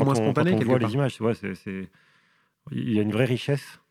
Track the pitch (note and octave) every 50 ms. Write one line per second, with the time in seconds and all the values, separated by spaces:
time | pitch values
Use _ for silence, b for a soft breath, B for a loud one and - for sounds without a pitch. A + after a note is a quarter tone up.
0 | - C#3 C3+ A#2 A2 A2 C3+ D3+ D3+ F3 F#3 - B2 A2+ B2 B2+ A#2 A2 A2 C#3
1 | C#3+ B2 - - A2 A#2 A2 - G#2 G2 F#2 - - G#2 F#2+ F#2+ F#2 - b b
2 | b b b b b b b b b b b b - - C3 B2 A#2 B2 A2 G#2+
3 | G#2 G#2+ G2+ A2 C3 A2 B2+ A2+ - - C#3+ C#3 - - - - _ _